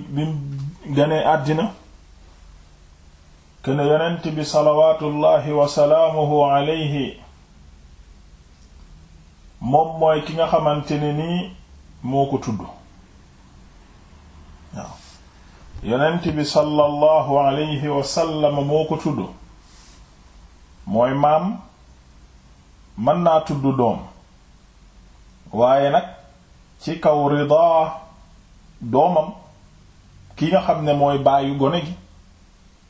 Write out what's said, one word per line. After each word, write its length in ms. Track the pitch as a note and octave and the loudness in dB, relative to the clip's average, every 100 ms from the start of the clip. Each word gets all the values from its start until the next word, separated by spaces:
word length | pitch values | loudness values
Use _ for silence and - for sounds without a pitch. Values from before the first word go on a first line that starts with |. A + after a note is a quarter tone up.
| - | -6
bi 160 | C#3 D#3 | -6 -6
mu 100 | D3+ C#3 C#3 C#3+ - - C#3 | -6 -10 -10 -12 -12 -4 0
ganee 280 | D3 D#3 | 2 2
àddina, 480 | C3+ D#3 C#3 D#3 G#3 - - - - - - - - - - - - - - - _ - _ _ | 0 0 0 -2 -2 -6 -20 -20 -20 -20 -20 -20 -20 -20 -20 -20 -20 -20 -20 -20 _ -20 _ _
kene 200 | C3 C#3+ C#3+ | -4 0 2
Yonent 380 | D#3 E3 E3+ E3 D3+ | 2 0 -4 -6 -6
bi 80 | |
salawaatullahi 1080 | D3 D3+ D3+ D3+ D#3+ D#3 D3+ D3 D#3 D#3 D3+ | -2 0 2 4 4 2 -2 0 2 2 0
wa 160 | D3+ C#3+ | 0 0
salaamuhu 760 | D#3 D3 D#3 D#3+ D#3 D3 D3+ C#3+ | 2 4 4 2 0 0 2 2
alayhi, 760 | C#3 D3 D#3+ D3+ C#3+ A#2 - - - - - - - - - - - - - - - - - - - - - - - - - | 2 0 -2 -4 -4 -6 -10 -20 -20 -20 -20 -20 -20 -20 -20 -20 -20 -20 -20 -20 -20 -20 -20 -20 -20 -20 -20 -20 -20 -20 -10
moom 380 | A2+ C#3+ D#3+ D#3+ | 0 2 0 0
mooy 240 | D#3 D3+ D3+ | 0 0 -2
ki 80 | |
nga 140 | D#3+ D#3+ | -2 0
xamante 500 | E3 D3+ D3 C#3+ D3 | 0 0 -2 -2 -4
ne 160 | D3 | -4
nii 380 | D3 E3 F3 F#3 - - - - - | -4 -4 -4 -6 -14 -20 -20 -20 -14
moo 220 | B2 C#3 C3+ | -4 -2 0
ko 120 | C3+ | -2
tudd. 200 | - G#2 - - - - - - - - - - - - - - - - - - - - - | -4 -8 -10 -18 -20 -20 -20 -20 -20 -20 -20 -20 -20 -20 -20 -20 -20 -20 -20 -20 -20 -20 -20
Waaw. 140 | - - - - - - - - - - - | -18 -18 -20 -20 -20 -20 -20 -20 -20 -20 -14
Yonent 400 | - B2 D#3 E3+ E3+ D3+ | -4 0 0 0 -4 -4
bi 100 | C#3+ | -2
sallallahu 920 | D#3 D3+ D3+ D3 D3 D3+ D#3 C#3 C#3 | 0 2 2 0 2 2 4 2 2
alayhi 480 | C#3 C#3+ D#3 C#3 D3+ | 2 0 -2 -4 -4
wa 160 | C#3+ | -4
sallam 600 | C3+ F3 E3 D#3 D3 C#3+ C#3 | -2 -2 -2 0 0 0 0
moo 200 | D#3 D#3 | 0 0
ko 100 | D#3 | -2
tudd. 220 | D#3+ A#2+ F#2 - - - - - - - - - - - - - - - - | -4 -4 -8 -14 -20 -20 -20 -20 -20 -20 -20 -20 -20 -20 -20 -20 -20 -20 -4
Mooy 260 | G#2+ B2 | 0 2
maam 460 | C#3 D3 D#3 F#3 A#3+ - - - - _ - - - _ _ _ - - - | 2 2 2 0 -6 -14 -20 -20 -20 _ -20 -20 -20 _ _ _ -20 -18 -4
mën 220 | B2 E3+ | 0 2
naa 180 | E3+ D#3 | 4 2
tudd 200 | - C#3+ C3+ B2+ | 0 -2 0 2
doom, 220 | A#2 - - - - - - - _ _ - - - - - - - | 0 -2 -8 -20 -20 -20 -20 -20 _ _ -20 -20 -20 -20 -20 -20 -8
waaye 380 | G#2 B2 C3+ C#3 | 0 2 4 2
nag 140 | E3 - - - - _ - - - | 0 -2 -10 -20 -20 _ -20 -20 -14
ci 180 | - E3 | -10 -2
kaw 260 | D#3+ D3 C#3+ | 2 2 2
ridaa 720 | D3 D3 D#3 E3+ E3 D#3+ - - - - - _ - - - | 0 2 4 4 4 0 -4 -18 -20 -20 -20 _ -20 -20 -16
doomam, 520 | A#2 C3 E3 F3 D#3+ - - - - - - - - - - - | -2 2 4 2 -2 -6 -20 -20 -20 -20 -20 -20 -20 -20 -18 -6
ki 100 | D#3 | -2
nga 140 | F#3 | 0
xam 220 | - D#3 D3+ | 0 -2 0
ne 80 | |
mooy 240 | C#3+ C#3+ C#3+ | 0 0 2
baayu 380 | C3+ C#3 C#3 C#3 | 2 2 0 0
gone 240 | C3+ F3 | 0 -2
gi. 120 | D3+ - - - - - - _ - _ | -6 -12 -20 -20 -20 -20 -20 _ -20 _